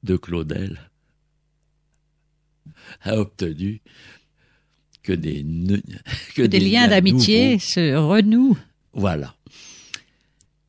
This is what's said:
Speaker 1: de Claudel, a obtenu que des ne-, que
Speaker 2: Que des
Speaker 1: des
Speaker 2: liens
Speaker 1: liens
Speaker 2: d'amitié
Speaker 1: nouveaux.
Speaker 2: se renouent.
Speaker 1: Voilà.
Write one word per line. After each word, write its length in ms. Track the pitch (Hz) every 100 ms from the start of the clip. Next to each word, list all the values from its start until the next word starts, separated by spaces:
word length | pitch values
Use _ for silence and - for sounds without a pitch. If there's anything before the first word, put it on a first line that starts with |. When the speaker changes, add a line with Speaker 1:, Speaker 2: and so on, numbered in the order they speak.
Speaker 1:
de 140 | - 92
Claudel, 720 | - 87 80 80 98 82 - _ _ _ _ _ _ _ _ _ _ _ _ _ _ _ _ _ - - - -
a 160 | - 110
obtenu 640 | 101 _ 90 76 98 107 _ _ - - _ _ _ _ _ _ _ _
que 100 | -
des 320 | 90 80 73
ne-, 380 | 71 82 90 101 - 98 - - -
que 20 | -
Speaker 2:
Que 60 |
des 160 | 120 190
Speaker 1:
des 20 |
Speaker 2:
liens 240 | 190 226
Speaker 1:
liens 40 | 240
Speaker 2:
d'amitié 580 | 196 185 127 117 220 262
Speaker 1:
nouveaux. 120 | 226
Speaker 2:
se 340 | - - 160
renouent. 640 | 135 151 202 208 226 269 202 - _ _
Speaker 1:
Voilà. 420 | - 98 78 65 - - - - - - - _ _ _ _ _ _